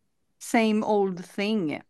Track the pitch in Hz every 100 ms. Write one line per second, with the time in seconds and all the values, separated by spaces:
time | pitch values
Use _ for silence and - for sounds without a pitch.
0 | _ _ _ _ - 233 220 214 - 208
1 | 196 175 185 - 202 220 156 -